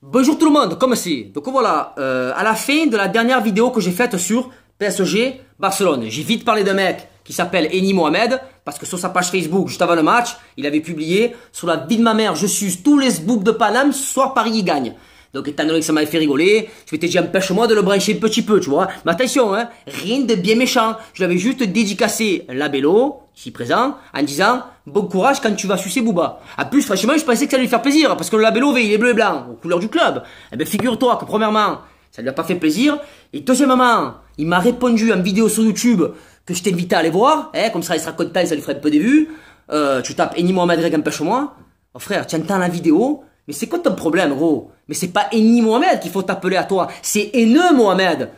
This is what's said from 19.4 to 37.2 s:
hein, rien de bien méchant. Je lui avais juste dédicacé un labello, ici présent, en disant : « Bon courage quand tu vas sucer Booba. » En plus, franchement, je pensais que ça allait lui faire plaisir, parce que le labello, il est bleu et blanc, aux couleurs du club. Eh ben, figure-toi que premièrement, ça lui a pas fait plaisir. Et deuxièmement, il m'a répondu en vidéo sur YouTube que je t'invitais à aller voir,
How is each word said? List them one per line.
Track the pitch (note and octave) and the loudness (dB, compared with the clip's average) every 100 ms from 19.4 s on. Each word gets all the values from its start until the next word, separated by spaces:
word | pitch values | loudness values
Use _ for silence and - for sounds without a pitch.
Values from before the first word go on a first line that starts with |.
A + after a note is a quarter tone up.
| A#3 | 2
hein, | G3 A#3 - - | 0 -4 -10 -16
rien | C#3 F3+ B3+ | -10 -4 -2
de | B3+ | 0
bien | G#3+ F3+ A3 | 0 2 2
méchant. | B3+ B3 A3 A3 - | 2 2 0 -2 -12
Je | - | -4
lui | F3+ | 0
avais | F3+ | 0
juste | G3 B3+ | 0 -2
dédicacé | A3+ F3+ G#3 G3 A3 - A3 E3+ - | -2 0 0 0 -2 0 -2 -2 -4
un | |
labello, | B2+ D3 C3+ C#3 G3 C4+ C#4+ _ _ | -6 -2 0 2 2 2 -4 _ _
ici | - | -18
présent, | - A#2+ E3+ B3+ C#4+ - | -12 -2 0 0 -4 -12
en | B2+ | -6
disant : « | C#3+ C#3+ G3 B3 B3 - - | -4 0 0 0 -4 -20 -6
Bon | D3 | -4
courage | F#3 F#3+ A3 C#4 | -2 0 2 2
quand | A3 | -2
tu | G#3 F#3+ | -2 -2
vas | F#3+ | -4
sucer | F3+ - | -2 -2
Booba. » | A#3 F3+ D3+ - - - | 0 0 -2 -4 -16 -8
En | C#3+ | -2
plus, | C#4+ | 0
franchement, | - F#3 G#3+ D#4 | 0 0 2 0
je | |
pensais | D#4 A#3 C#4+ | 2 0 2
que | |
ça | C4+ | 0
allait | |
lui | B3+ | 2
faire | A#3+ | 0
plaisir, | C4+ C#4+ C#4+ | 2 4 2
parce | F3+ E3+ | 0 0
que | A3 | 2
le | |
labello, | A3 A3 C#4+ B3+ | 2 2 2 2
il | A3 | 2
est | G#3 | 2
bleu | B3 | 2
et | |
blanc, | A3 G#3+ D#3+ B2 | 2 2 0 -8
aux | |
couleurs | A#2 E3 F3 | -14 -4 -4
du | G#3+ | -2
club. | D#4+ C#4+ C3+ - - - | 0 0 0 -8 -20 -16
Eh | A#2+ | -8
ben, | D3+ | -4
figure-toi | G#3 A3+ A3 B3+ A3+ | -2 -2 0 2 0
que | |
premièrement, | - G#3+ A3 G#3+ G#3 D3 - _ _ | -2 -2 0 0 0 -2 -12 _ _
ça | - | -10
lui | A#2+ | -8
a | |
pas | C3 | -6
fait | E3 F3+ | -4 -2
plaisir. | D#3 D#3 C#4 D4 - - _ | 0 2 0 0 -6 -20 _
Et | - | -12
deuxièmement, | - B3+ C#4 B3+ B3+ - C#3+ A2+ - - | 0 2 4 4 4 2 -2 -8 -20 -8
il | D#3 | -2
m'a | F3 | 2
répondu | F#3 A#3+ B3 A#3 A3+ | 2 2 2 2 2
en | G3 | 0
vidéo | F3+ F#3+ A3 | 0 2 2
sur | - | 2
YouTube | A3+ G#3 A#3+ A3 D3+ - - _ | 0 2 2 2 2 -4 -20 _
que | - | -10
je | F3 | -4
t'invitais | G#3 F3 F3 F3 | -2 -2 0 0
à | |
aller | E3 | 2
voir, | E3 | 2